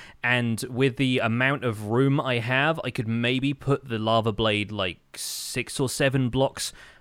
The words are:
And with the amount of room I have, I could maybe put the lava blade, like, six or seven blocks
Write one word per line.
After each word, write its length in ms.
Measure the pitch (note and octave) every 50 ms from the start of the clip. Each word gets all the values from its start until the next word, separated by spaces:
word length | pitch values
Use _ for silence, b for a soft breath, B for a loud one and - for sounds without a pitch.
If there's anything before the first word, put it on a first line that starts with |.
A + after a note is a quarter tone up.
| B B B B -
And 360 | B2 B2 B2 A#2+ A#2 A2+ G#2 - -
with 280 | B2+ A#2 C3+ C#3 B2
the 240 | - C#3 C3 B2+ B2
amount 420 | A#2 A#2 A2+ A#2+ B2+ C3+ C#3 D3 -
of 220 | B2 A2 G#2 G#2+
room 340 | G#2 A2+ A#2+ C3+ C#3 C#3 D3
I 200 | D3 C3 B2+ A#2
have, 400 | A2+ A#2 C3 C3 C#3 D3+ E3 E3 -
I 80 | B2+
could 160 | A#2+ - A#2
maybe 480 | A2 A2+ A#2 A#2+ A#2+ C3 C3 C3 C#3 C#3+
put 340 | - - C3+ C#3+ - - C3+
the 120 | A#2 G#2+
lava 320 | G#2+ A2 A2+ A2+ A2 A#2 G#2
blade, 400 | - A2+ A2 G#2+ G#2 G#2 G2+ G#2+
like, 260 | G#2 G2 F#2 E2+ - _ _ -
six 640 | - - - - - - - - B2+ A#2+ - - -
or 100 | C#3 A#2+
seven 420 | - - D3+ C3+ B2+ C#3 C3 B2
blocks 420 | A#2 C3 C3 C3+ - - - - B B B B B B